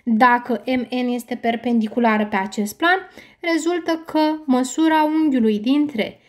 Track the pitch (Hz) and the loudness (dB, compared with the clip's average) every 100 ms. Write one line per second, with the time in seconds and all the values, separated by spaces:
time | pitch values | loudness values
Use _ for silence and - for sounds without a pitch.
0 | - 220 247 240 254 226 - 254 233 254 | 0 4 4 4 0 -6 -2 -4 -2 -4
1 | 247 247 - 240 233 226 247 233 214 247 | -2 -4 -6 -4 -2 -2 0 0 0 0
2 | 233 214 208 196 196 - 208 - 330 381 | 2 2 0 -2 -4 -4 -6 -2 0 0
3 | 370 - - _ 339 330 320 349 339 320 | -2 -20 -20 _ -2 -2 0 -2 -2 -4
4 | - 311 311 311 277 254 262 - 320 311 | -2 0 0 -2 0 0 0 0 2 4
5 | 302 311 311 262 220 208 220 294 294 220 | 2 2 2 2 2 0 0 0 0 -2
6 | 185 - | -6 -8